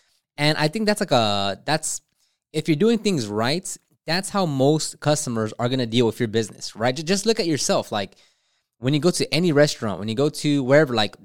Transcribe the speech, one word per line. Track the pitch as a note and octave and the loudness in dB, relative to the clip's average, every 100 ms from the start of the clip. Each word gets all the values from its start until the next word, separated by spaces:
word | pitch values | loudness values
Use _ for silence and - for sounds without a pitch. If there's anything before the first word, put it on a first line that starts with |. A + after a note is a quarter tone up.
| _ _ _ - | _ _ _ -2
And | D3 D3+ | 0 2
I | D3+ | 0
think | A3 G#3+ | -2 -2
that's, | G#3 | -2
like, | F3+ | 0
a, | B2+ G#2+ G2+ G2 F#2+ | 2 2 0 -2 -4
that's, | - D#3 - - _ _ _ _ _ | -2 -4 -4 -10 _ _ _ _ _
if | D#3 D#3+ | -4 0
you're | D3 | 2
doing | A3 A#3 | 2 2
things | G#3 E3+ G#2 | 0 -2 -2
right, | G#2 A#2 E3 - - _ _ - | -2 -2 -2 -6 -12 _ _ -6
that's | E3+ G3+ | -4 -2
how | G3+ F3 | -2 0
most | C#3 C3+ D#3 - - | 2 4 4 0 -4
customers | D3 D3+ - A2+ G#2+ - | -2 0 -2 -4 -4 -2
are | A#2+ | -2
gonna | C3 A#2 | -2 0
deal | A#2 A#2 | 2 2
with | - | 0
your | A#2 | -2
business, | A2 G#2+ - - G2+ | -2 -2 -6 -14 -4
right? | A#2+ | -2
Ju-, | C3+ | -2
just | D#3 G3 G#3+ | -2 -2 0
look | A3 | 0
at | E3+ | 0
yourself. | C#3+ - E3+ - | -2 0 -2 -2
Like, | G#2 F#2+ _ _ _ _ _ _ _ | -4 -6 _ _ _ _ _ _ _
when | B2 | -2
you | D3 | 2
go | E3 | 2
to | - - | 0 0
any | D3+ F3 | 0 2
restaurant, | C#3+ D3 - A2 F2+ | 4 4 2 -6 -6
when | G#2 | -4
you | A2+ | 0
go | D3 | -2
to | - D3 C#3+ | 0 0 0
wherever, | B2+ C#3+ C#3 | 4 4 4
like, | A#2 G#2 - | 2 -2 -4